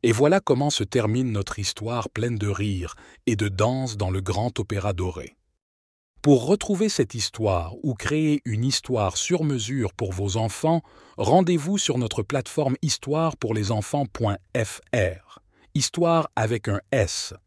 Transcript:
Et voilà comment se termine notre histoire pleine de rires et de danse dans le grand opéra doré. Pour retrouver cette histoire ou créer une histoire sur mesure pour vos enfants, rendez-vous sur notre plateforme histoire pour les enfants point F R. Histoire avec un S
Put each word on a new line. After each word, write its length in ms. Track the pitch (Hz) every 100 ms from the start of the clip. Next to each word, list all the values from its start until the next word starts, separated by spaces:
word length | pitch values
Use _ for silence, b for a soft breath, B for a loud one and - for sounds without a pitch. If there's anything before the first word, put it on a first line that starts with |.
Et 80 | 120
voilà 260 | 110 147 190
comment 320 | - 131 147
se 140 | -
termine 480 | 101 127 107 117 127
notre 260 | 104 98 -
histoire 500 | 98 - 110 120 -
pleine 280 | - 120 117
de 100 | 101
rires 480 | 95 104 95 87 - B B -
et 80 |
de 140 | 107 104
danse 480 | 95 110 131 131 104
dans 140 | 95
le 100 | 95
grand 360 | 92 98 120 -
opéra 320 | 104 101 98
doré. 440 | 90 90 82 65 _ _ _ _ _ _ _ _ _
Pour 240 | 147 135 123
retrouver 420 | 208 - 190 214
cette 260 | - -
histoire 600 | 117 - - 110 90 85 -
ou 120 | 151
créer 460 | 127 - 151 156 147
une 200 | 123 107
histoire 520 | 127 - - 123 98 -
sur 260 | - 175
mesure 500 | 156 131 107 135 104
pour 200 | - 104
vos 240 | 90 101 104
enfants, 460 | 113 - 156 165 B B B B
rendez-vous 640 | - 160 175 170 147 202
sur 200 | - 127
notre 240 | 113 -
plateforme 540 | 107 143 - - 139 131
histoire 540 | 151 - - 151 165 -
pour 180 | 113
les 180 | 110 101
enfants 340 | 110 101 147 135
point 320 | - 113 101 _ -
F 240 | 135 - _
R. 460 | - 92 87 _ - b b b
Histoire 540 | - - - 170 165 151 -
avec 320 | 110 113 110
un 120 | 101 -
S 420 | 135 98 - - -